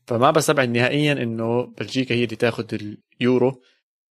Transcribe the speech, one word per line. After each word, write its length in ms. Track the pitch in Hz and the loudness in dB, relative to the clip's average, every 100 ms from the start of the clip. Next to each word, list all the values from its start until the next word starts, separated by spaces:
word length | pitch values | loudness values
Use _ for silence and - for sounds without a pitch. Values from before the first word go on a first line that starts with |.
| - | -6
فما 240 | 117 135 | 2 2
بستبعد 380 | 160 143 147 123 | 2 2 0 2
نهائيا 440 | 117 123 143 147 | 2 0 2 0
إنه 520 | 139 120 113 113 120 123 | 0 -4 -4 -2 -2 -4
بلجيكا 500 | - 110 131 127 120 | -8 -6 -4 -2 0
هي 80 | |
اللي 120 | 117 107 | -2 0
تاخد 640 | 117 117 107 110 104 - _ _ | -2 -2 -6 -8 -8 -14 _ _
اليورو، 420 | 123 127 123 131 _ _ _ _ _ | 2 4 2 0 _ _ _ _ _